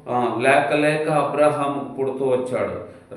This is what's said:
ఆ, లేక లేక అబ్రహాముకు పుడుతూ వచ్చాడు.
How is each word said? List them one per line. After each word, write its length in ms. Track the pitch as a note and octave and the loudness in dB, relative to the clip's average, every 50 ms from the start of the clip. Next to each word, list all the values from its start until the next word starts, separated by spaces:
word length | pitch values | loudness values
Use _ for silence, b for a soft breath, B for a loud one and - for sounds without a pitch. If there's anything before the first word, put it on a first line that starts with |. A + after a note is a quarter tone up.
| - - | -8 -4
ఆ, 280 | B2 B2 B2 A2+ G#2+ A2+ | -2 -2 0 0 -2 0
లేక 340 | B2 C3+ C#3+ D3 D3 - D3+ | 2 4 4 4 4 2 0
లేక 360 | D3+ D3 D3+ D#3 D#3 D#3 D#3+ | 2 2 2 2 0 0 0
అబ్రహాముకు 760 | D#3 C#3+ - A#2 - C#3+ D3+ D3 D3 C#3+ C#3+ C#3+ - C#3 B2+ | 0 0 0 0 2 2 4 4 4 2 -2 -2 -4 -4 -6
పుడుతూ 400 | B2+ - C3+ C3+ C3+ B2+ C3 C3+ | -8 -6 -4 -4 -4 -2 -2 0
వచ్చాడు. 500 | B2+ B2+ B2 B2 B2 B2+ G#2+ G2 F#2+ F#2+ F#2 - B B B B B - | 0 0 0 0 -2 -2 -2 -2 -4 -4 -8 -10 B B B B B -6